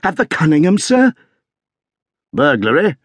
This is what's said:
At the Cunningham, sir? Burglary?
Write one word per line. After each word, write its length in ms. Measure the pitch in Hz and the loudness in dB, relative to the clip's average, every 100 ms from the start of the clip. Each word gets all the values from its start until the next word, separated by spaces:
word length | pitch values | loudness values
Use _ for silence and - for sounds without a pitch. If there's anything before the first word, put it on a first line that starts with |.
At 140 | 185 190 | -6 -4
the 100 | 143 | -4
Cunningham, 520 | - 160 151 170 202 | -2 0 2 2 0
sir? 340 | - 254 262 - _ _ _ _ _ _ _ _ _ _ _ | 0 2 2 0 _ _ _ _ _ _ _ _ _ _ _
Burglary? 640 | - 143 127 110 127 208 143 | -2 0 0 0 0 0 -4